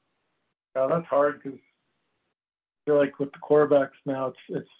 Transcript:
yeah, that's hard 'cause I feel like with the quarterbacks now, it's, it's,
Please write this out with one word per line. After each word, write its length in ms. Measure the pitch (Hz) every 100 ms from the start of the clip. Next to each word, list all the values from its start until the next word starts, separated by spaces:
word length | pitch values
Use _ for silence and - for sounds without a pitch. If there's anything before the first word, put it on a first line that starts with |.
| _ _ _ _ _ _ _ 131
yeah, 120 | 135
that's 200 | 165 170
hard 340 | 139 147 143
'cause 120 | 139
I 1300 | 127 _ _ _ _ _ _ _ _ _ _ _ _ -
feel 120 | 147
like 200 | 139 -
with 140 | 139
the 80 | -
quarterbacks 520 | - 147 143 143 135 _ 139
now, 220 | 135 131
it's, 120 | 127 -
it's, 200 | 160 - _